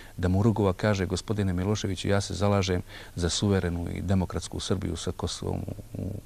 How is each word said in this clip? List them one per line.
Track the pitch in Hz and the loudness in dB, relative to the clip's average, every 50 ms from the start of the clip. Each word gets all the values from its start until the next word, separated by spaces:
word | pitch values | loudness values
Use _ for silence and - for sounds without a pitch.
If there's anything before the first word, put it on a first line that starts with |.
| - - - | -16 -14 -8
da | - 95 | 0 2
mu | 90 92 95 107 | 4 4 6 6
Rugova | 117 98 113 101 95 90 | 4 4 6 4 2 2
kaže: | - - 107 104 95 90 | 2 2 2 2 2 2
„Gospodine | 80 92 - - - 110 104 98 95 87 | 0 -2 -4 -2 -2 -2 0 0 0 0
Miloševiću, | 90 92 101 107 - - 101 92 - - | 0 0 0 0 0 0 -4 -4 -2 0
ja | 101 98 101 | 2 2 2
se | - - 90 | 2 -2 -2
zalažem | 85 101 101 101 101 90 92 90 92 - - - - - - - | 2 4 4 4 4 4 2 0 0 -2 -6 -12 -16 -16 -10 -4
za | 87 85 82 | -2 0 0
suverenu | - - 110 101 98 95 90 87 87 85 85 87 90 | 0 2 2 4 2 2 2 0 -2 -2 -4 -4 -6
i | 87 | -4
demokratsku | 87 90 98 95 87 - 92 87 - - - 87 | 0 2 2 2 2 0 -4 -8 -6 -6 -8 -6
Srbiju | - - 98 92 90 87 85 | -2 -2 -2 -2 -2 -4 -4
sa | - - 90 | -4 -4 -6
Kosovom | - - - 90 - - - - - - | -4 -4 -4 -6 -4 -4 -4 -4 -2 -2
u, | 92 95 - - - - - | -4 -6 -8 -10 -12 -12 -8
u, | - 98 - - - - | -6 -6 -6 -6 -8 -10